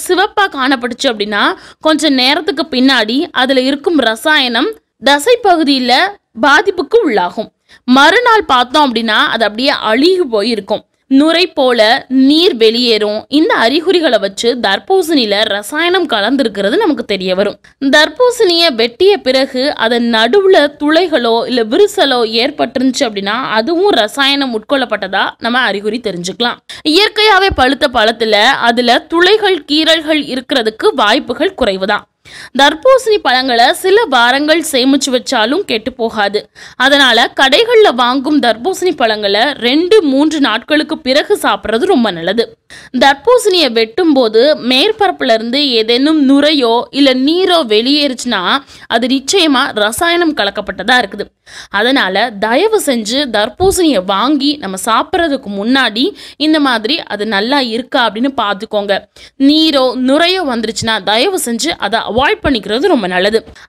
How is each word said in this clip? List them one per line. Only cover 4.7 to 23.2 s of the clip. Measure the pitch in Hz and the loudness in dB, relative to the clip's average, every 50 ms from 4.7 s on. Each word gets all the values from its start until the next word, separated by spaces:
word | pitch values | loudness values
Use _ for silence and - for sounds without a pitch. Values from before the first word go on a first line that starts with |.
| 440 - _ _ _ _ 226 | -6 -8 _ _ _ _ 0
தசை | 254 - 294 294 480 494 466 - | 0 0 2 2 2 0 2 2
பகுதியில | 392 349 311 320 269 277 262 254 240 247 294 349 403 403 - _ _ - 226 | 2 2 2 2 2 0 0 0 0 2 2 0 -2 -4 -10 _ _ -6 0
பாதிப்புக்கு | 262 285 285 311 - 392 381 349 294 - - 466 440 | 2 2 4 2 2 0 -2 -4 -2 0 2 2 2
உள்ளாகும். | 302 220 196 175 180 185 - 208 - _ _ _ _ - - _ | 2 0 0 -2 -2 -4 -8 -10 -10 _ _ _ _ -20 -8 _
மறுநாள் | - 254 269 285 320 349 480 494 480 440 427 320 | 2 4 6 6 6 4 4 4 2 2 2 2
பார்த்தோம் | - 269 247 247 247 254 311 302 | 2 0 0 0 0 0 0 0
அப்படின்னா, | 269 220 233 226 226 214 240 285 302 - | 0 0 -2 -2 0 0 0 0 0 -2
அது | 226 226 | -2 -2
அப்படியே | 208 208 220 262 285 | -2 -2 -2 -2 -2
அழுகி | - - - 214 220 254 285 359 381 359 349 254 | -2 -2 -2 -2 0 2 2 2 2 0 0 -2
போயிருக்கும். | 226 208 202 247 233 202 196 - 214 - - _ _ _ _ | -2 -2 -2 -2 -4 -4 -4 -6 -6 -6 -8 _ _ _ _
நுரை | - 262 269 294 320 330 330 370 | 0 2 4 4 4 2 2 0
போல | 349 - 311 269 254 247 233 214 214 247 277 - | 0 0 0 0 2 2 2 2 2 2 0 -2
நீர் | - 262 262 262 269 294 320 349 403 302 | -2 0 2 4 4 4 4 2 2 2
வெளியேறும். | 220 226 220 226 240 247 233 220 208 208 208 208 214 - | 2 2 2 2 2 0 0 0 0 0 -2 -4 -6 -6
இந்த | - 269 294 320 466 466 | -2 0 0 2 2 0
அறிகுறிகளை | - 233 233 277 320 311 349 392 359 311 320 247 202 | 0 0 0 0 0 0 0 0 0 2 0 0 0
வச்சு | 190 202 196 - - 233 240 247 | -2 -4 -6 -4 -2 -2 -2 -2
தர்பூசணியில | 220 196 190 208 - - 381 381 339 302 330 269 233 208 202 202 220 | -2 -2 -2 -2 -2 0 0 0 0 0 0 0 0 0 0 -2 -2
ரசாயனம் | 214 196 202 208 - 302 302 330 349 359 381 339 - | -2 -4 -6 -8 -6 -4 -2 -2 0 0 0 0 -2
கலந்திருக்கிறது | 247 208 196 226 277 254 262 226 202 196 190 202 254 | -2 -2 0 0 0 0 -2 -2 -2 -2 -2 -2 0
நமக்கு | 392 453 339 277 220 233 | 0 0 0 -2 -2 -4
தெரிய | - 208 185 185 185 180 | -6 -6 -4 -4 -2 -2
வரும். | 185 208 202 - - _ - _ - 269 | -2 -2 -2 -4 -8 _ -20 _ -6 -2
தர்பூசணியை | 277 269 302 311 320 311 - 494 494 480 - 453 359 339 339 339 330 254 | 0 2 2 2 2 0 2 2 2 2 2 2 2 2 2 2 0 0
வெட்டிய | 220 226 233 233 - 359 392 403 | 0 -2 -2 0 2 2 2 2
பிறகு | 277 - 254 262 262 269 262 - 254 262 294 - | 2 0 0 0 0 0 -2 -2 -2 -2 -2 -2
அதன் | - 226 226 240 233 240 233 233 | -2 -2 -2 0 0 0 0 0
நடுவுல | 220 220 240 247 403 381 381 370 330 285 294 294 - | 0 2 2 2 2 4 4 4 4 4 2 -2 -2
துளைகளோ | 294 294 311 320 381 330 302 262 240 233 226 233 202 | -2 0 2 2 2 0 0 0 0 0 0 0 -2
இல்ல | - 247 247 226 | -2 -2 -2 -2
விரிசலோ | 214 247 359 415 392 - 403 320 277 269 247 233 214 220 226 233 | 0 2 2 2 2 2 0 0 0 0 0 -2 -2 0 -2 -2
ஏற்பட்டிருந்துச்சு | 302 302 - 269 240 - - 254 262 240 - 277 | -2 -2 -4 -4 -4 -2 -2 -2 -2 0 -2 -2
அப்படின்னா, | 226 208 196 | -4 -4 -4